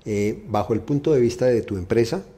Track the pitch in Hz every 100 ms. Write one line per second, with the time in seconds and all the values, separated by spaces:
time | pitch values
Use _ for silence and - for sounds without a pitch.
0 | - 104 104 110 - 104 101 107 - 143
1 | 143 143 120 117 127 117 - 98 90 110
2 | 113 185 190